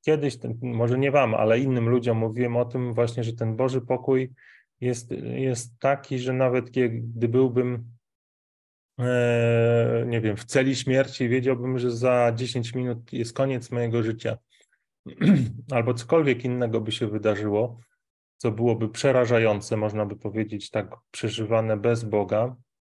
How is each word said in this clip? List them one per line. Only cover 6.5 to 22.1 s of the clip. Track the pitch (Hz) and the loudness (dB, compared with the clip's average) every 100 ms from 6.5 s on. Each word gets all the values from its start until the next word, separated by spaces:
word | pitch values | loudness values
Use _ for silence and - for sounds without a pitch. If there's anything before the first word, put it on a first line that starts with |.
| 127 123 | 2 -2
kie-, | 127 120 | 0 0
gdy | 117 117 117 117 | 0 -8 -2 2
byłbym, | 123 131 120 123 120 117 - _ _ _ _ _ _ _ _ _ - | 4 4 2 -2 -2 -10 -20 _ _ _ _ _ _ _ _ _ -6
e, | 123 123 120 120 117 117 117 117 120 117 120 | 0 2 2 2 4 4 4 4 2 0 0
nie | 117 | 0
wiem, | 110 104 | 0 -2
w | - | 0
celi | 135 135 123 | 2 2 0
śmierci, | 131 131 135 - 120 | 0 2 0 0 0
wiedziałbym, | 127 127 120 127 131 | 0 0 -2 -2 -2
że | 123 | -2
za | 117 127 123 120 113 | 0 2 4 2 0
dziesięć | 127 123 117 127 | -4 -4 -4 -4
minut | 123 117 120 | -4 -6 -8
jest | 127 117 | -8 -6
koniec | - 135 127 120 | -2 -2 -2 -4
mojego | 123 120 117 | -4 -2 0
życia. | 110 113 107 107 _ _ _ _ _ _ - | -2 -2 -6 -6 _ _ _ _ _ _ -16
<clears throat> | - 170 156 117 - - | 0 4 4 2 -6 -4
Albo | 123 117 | -2 0
cokolwiek | 120 - 165 143 120 123 | -2 2 2 4 0 0
innego | 123 117 113 | -2 0 -2
by | 107 | -2
się | - 110 | -4 -4
wydarzyło, | 107 107 104 107 104 123 120 - _ _ _ _ _ | -2 0 0 0 0 0 -4 -20 _ _ _ _ _
co | 117 | -4
byłoby | 107 120 110 110 | 0 0 2 -2
przerażające, | - 139 127 117 117 113 101 - 110 | 0 2 4 4 4 4 0 -2 -2
można | 107 107 101 | -2 -2 -4
by | 104 | -6
powiedzieć, | 104 107 107 104 - | -6 -4 -4 -6 -6
tak | 110 92 - _ | -6 -6 -12 _
przeżywane | - 113 113 107 113 110 107 | -8 -6 -4 0 0 0 0
bez | 120 117 | 0 0
Boga, | 113 | 0